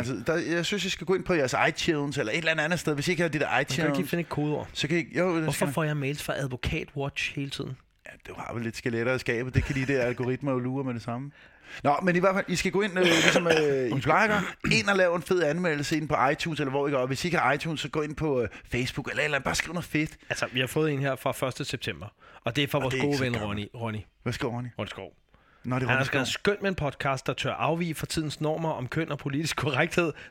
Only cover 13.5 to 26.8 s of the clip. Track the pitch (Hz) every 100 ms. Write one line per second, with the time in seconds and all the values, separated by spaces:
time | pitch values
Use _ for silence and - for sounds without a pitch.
13.5 | 160 147 135 127 135 120 165 214 208 185
14.5 | - - 214 202 196 180 170 - 185 151
15.5 | 165 180 147 139 156 156 151 131 156 170
16.5 | 147 139 139 143 139 127 135 175 165 120
17.5 | 143 160 151 151 156 151 135 156 127 107
18.5 | - - 120 127 - 127 110 147 139 127
19.5 | 131 - 139 123 151 156 - - - 113
20.5 | 127 127 156 156 139 139 131 139 - 135
21.5 | - 143 127 - 78 101 _ - - 117
22.5 | 127 135 147 127 131 143 143 127 117 104
23.5 | 104 101 123 113 107 - _ 123 117 135
24.5 | 120 123 - 104 - 95 - _ _ _
25.5 | _ 120 127 123 131 135 139 127 - -
26.5 | 202 196 185